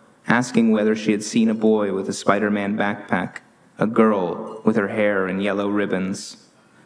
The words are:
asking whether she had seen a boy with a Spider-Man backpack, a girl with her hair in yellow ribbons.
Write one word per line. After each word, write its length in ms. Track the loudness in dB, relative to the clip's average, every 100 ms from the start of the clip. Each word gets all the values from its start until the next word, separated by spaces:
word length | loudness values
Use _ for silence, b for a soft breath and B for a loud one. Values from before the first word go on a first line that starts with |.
| _ _ 0
asking 440 | 0 2 2 4
whether 240 | 4 2 0
she 160 | 0
had 120 | -2
seen 260 | 0 2 2
a 40 |
boy 400 | 2 2 2 0
with 160 | -2 -4
a 40 |
Spider-Man 640 | -2 0 2 2 0 -2 -2
backpack, 600 | -2 -4 -2 -2 -2 -10 -20 _ _ -4
a 80 | 0
girl 760 | 4 4 2 -2 -4 -10 -2 0
with 100 | 0
her 140 | 0
hair 380 | 0 0 0 -2
in 120 | -2
yellow 300 | -2 -2 0
ribbons. 800 | -2 0 -2 -2 -6 -10 -18 _ _ b b